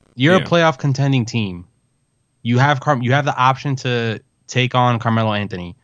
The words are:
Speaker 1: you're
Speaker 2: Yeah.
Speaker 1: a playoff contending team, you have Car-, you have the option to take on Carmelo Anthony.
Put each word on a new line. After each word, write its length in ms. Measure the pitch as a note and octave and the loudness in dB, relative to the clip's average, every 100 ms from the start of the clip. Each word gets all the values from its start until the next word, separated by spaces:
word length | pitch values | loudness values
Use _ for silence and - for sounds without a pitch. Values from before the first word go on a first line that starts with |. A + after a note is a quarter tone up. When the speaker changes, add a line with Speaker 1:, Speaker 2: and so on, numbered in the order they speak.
| _ - | _ 0
Speaker 1:
you're 220 | C#3+ F#3 | 4 4
Speaker 2:
Yeah. 60 | |
Speaker 1:
a 40 | - | 4
playoff 300 | E3+ D#3+ D#3+ | 2 2 2
contending 480 | C#3+ C3 C#3 C3+ A2 | -2 0 0 0 0
team, 400 | A#2+ G2 F2 F2 _ _ _ _ _ _ _ | -4 -4 -8 -16 _ _ _ _ _ _ _
you 140 | A#2 B2 | -2 2
have 220 | C#3 C#3 | 2 2
Car-, 200 | D3+ C3 | 0 -2
you 120 | A#2+ | 0
have 120 | C#3 C#3+ | 0 0
the 100 | B2+ | 0
option 400 | C3 C3+ D3 C3 | 0 0 -4 -4
to 440 | B2+ A#2+ A2+ G#2+ - _ - | -4 -4 -4 -6 -12 _ -6
take 280 | B2+ B2 B2+ | -2 0 2
on 240 | B2 A#2 | 2 0
Carmelo 340 | A#2 A2+ A2 | 0 0 0
Anthony. 420 | G#2 G2 F2+ F2 - | -2 -4 -8 -12 -16